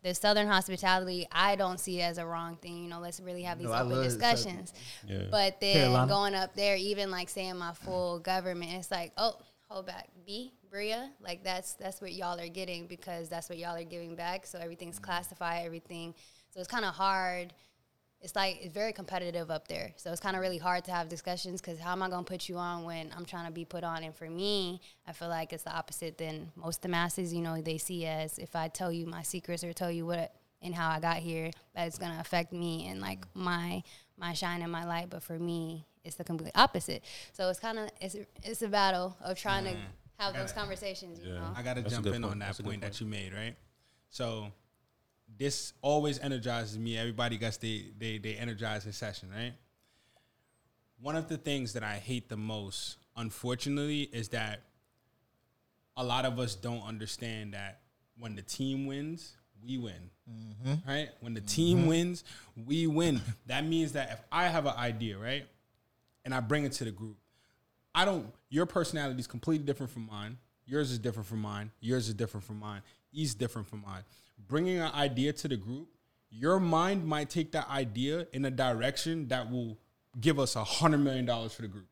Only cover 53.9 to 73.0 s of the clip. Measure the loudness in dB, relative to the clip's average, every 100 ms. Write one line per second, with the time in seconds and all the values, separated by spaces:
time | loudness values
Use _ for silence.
53.9 | 0 -2 -4 -4 -2 -2 -4 -12 _ _
54.9 | _ _ _ _ _ _ _ _ _ _
55.9 | -6 0 2 2 0 -2 -2 -4 -4 -6
56.9 | -8 -8 -6 -6 -6 -8 -8 -10 -12 _
57.9 | _ _ -14 -10 -8 -8 -4 -2 0 -2
58.9 | -4 -6 -8 -12 -20 _ -20 -8 -6 -6
59.9 | -8 -14 _ -16 -14 -12 -6 0 0 0
60.9 | -2 -4 -8 -6 -6 -2 4 6 8 8
61.9 | 6 2 -2 -8 -18 -18 -14 0 2 4
62.9 | 6 6 4 0 -6 -2 -2 2 2 2
63.9 | 0 -4 -6 -2 2 4 4 2 2 0
64.9 | 0 -2 -2 -2 -4 -4 _ _ _ _
65.9 | _ _ _ -2 -2 2 4 4 0 -4
66.9 | -4 -10 -12 _ _ _ _ _ _ _
67.9 | 4 6 4 -2 -12 _ 2 4 4 2
68.9 | 0 0 -2 -4 -4 2 2 2 -2 -2
69.9 | -6 -8 -8 -8 -10 _ _ -4 0 0
70.9 | 0 0 -2 -4 -2 -2 -4 -6 -6 0
71.9 | 2 2 0 -2 -4 -8 -10 -8 -10 -12
72.9 | _